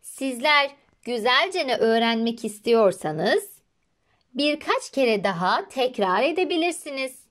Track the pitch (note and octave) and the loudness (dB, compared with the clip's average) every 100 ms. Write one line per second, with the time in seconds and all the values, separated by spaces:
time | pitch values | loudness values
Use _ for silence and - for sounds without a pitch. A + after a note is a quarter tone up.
0 | - - C4+ A#3+ D4 D4 C#4 C#4 _ _ | -20 -8 -6 -2 2 2 2 -6 _ _
1 | - A#3+ G#3+ C4 F4+ F#4 C#4 A#3 A3+ A3+ | -6 -2 2 2 2 -2 -2 0 2 2
2 | A#3 A3+ A#3 A#3 A3 - - A3+ G3+ F3+ | 2 0 -2 -4 -8 -6 2 4 4 2
3 | D#3 D3+ F#3+ F4+ - - _ _ _ _ | -6 -2 0 0 -2 -20 _ _ _ _
4 | _ _ _ B3+ D4 D4 - A#4+ - - | _ _ _ -2 -2 -2 -2 -2 -2 0
5 | B3 G#3+ G3 E3+ F#3 A#3+ G4 C4+ B3+ B3+ | 2 2 0 0 0 0 -2 -2 -2 0
6 | G3 F#3 C4+ E4+ E4 E4+ E4+ D#4+ D4+ C4+ | 0 2 2 0 -2 0 -2 -4 -10 -8
7 | C4 - _ | -8 -10 _